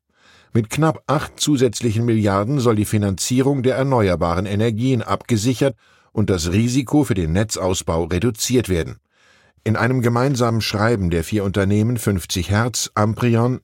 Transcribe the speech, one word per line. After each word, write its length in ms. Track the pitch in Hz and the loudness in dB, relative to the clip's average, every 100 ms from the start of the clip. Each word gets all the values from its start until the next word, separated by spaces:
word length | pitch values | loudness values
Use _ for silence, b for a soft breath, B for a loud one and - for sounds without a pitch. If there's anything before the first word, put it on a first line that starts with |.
| _ b b b b | _ b b b b
Mit 160 | 117 110 | -2 -2
knapp 340 | - 160 151 - | 0 0 0 -2
acht 300 | 147 - - | -4 -4 -4
zusätzlichen 680 | - 139 127 - 127 107 120 | -2 2 2 0 -2 0 2
Milliarden 560 | 110 104 98 104 147 | 2 2 2 0 0
soll 160 | 120 107 | 2 2
die 80 | 104 | 2
Finanzierung 760 | 107 101 92 - 127 135 139 | 0 0 -2 0 2 2 2
der 140 | 123 123 | 0 0
erneuerbaren 720 | 139 123 101 85 85 85 101 | 2 2 2 2 0 0 -2
Energien 560 | 104 117 110 131 123 | 0 0 0 0 0
abgesichert 720 | - 98 - 113 113 123 139 b b b b | -2 -6 -2 0 0 0 0 b b b b
und 160 | - 101 | -2 0
das 240 | 92 82 | 0 0
Risiko 500 | 98 117 127 - 147 | 0 2 0 0 0
für 100 | 139 | 2
den 200 | 92 80 | 0 0
Netzausbau 720 | 87 110 - 92 92 - 85 85 | 0 -2 -2 -2 -2 -2 -2 -2
reduziert 640 | 90 123 113 - 123 104 | -2 -2 -2 -2 0 0
werden. 300 | 87 65 - b b b b b b 107 | -2 -4 -10 b b b b b b -2
In 100 | 107 | 0
einem 260 | 113 131 | 0 0
gemeinsamen 600 | 117 120 135 123 120 113 | 0 2 0 0 0 0
Schreiben 480 | - 101 110 117 87 | -2 0 0 0 0
der 160 | 85 80 | -2 -2
vier 180 | 107 | -2
Unternehmen 540 | 98 101 95 104 110 120 | -2 0 0 2 0 0
fünfzig 540 | - 98 - 95 82 | -2 -2 -2 -4 -2
Hertz, 380 | 101 113 - - | 0 0 -4 -4
Amprion, 680 | - 107 107 123 113 120 127 | -2 -2 0 2 2 2 -2